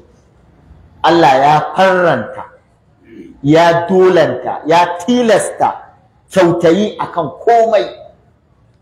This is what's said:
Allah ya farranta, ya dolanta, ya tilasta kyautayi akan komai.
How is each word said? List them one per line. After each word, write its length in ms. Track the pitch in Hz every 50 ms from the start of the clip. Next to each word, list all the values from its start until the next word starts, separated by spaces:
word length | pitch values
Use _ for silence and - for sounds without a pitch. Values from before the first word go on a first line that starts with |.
| - _ _ _ _ _ _ _ _ _ _ _ _ - - - _ _ _ _
Allah 320 | - 156 170 170 160 143 131 131
ya 160 | 139 147 156 151 147 -
farranta, 720 | - - 190 190 185 180 175 165 139 117 104 - - - - - - _ _ _ _ _ _ _ _ _ _ _ - - - - - -
ya 480 | - 143 156 165 170 170 170 170 170
dolanta, 720 | 185 190 185 185 185 175 170 147 131 120 120 - 113 98 - -
ya 320 | 147 165 175 175 185 - -
tilasta 960 | - 240 247 247 240 220 202 - - - - - 135 110 - - - - _ _ _ _ _ _ _
kyautayi 720 | _ - 190 180 170 - - 165 165 170 196 214 202 - -
akan 400 | - - - 175 160 127 - -
komai. 480 | - 220 233 233 220 226 214 196 - - - - - - - _ _ _ _ _ _ _ _ _ _ _ _ _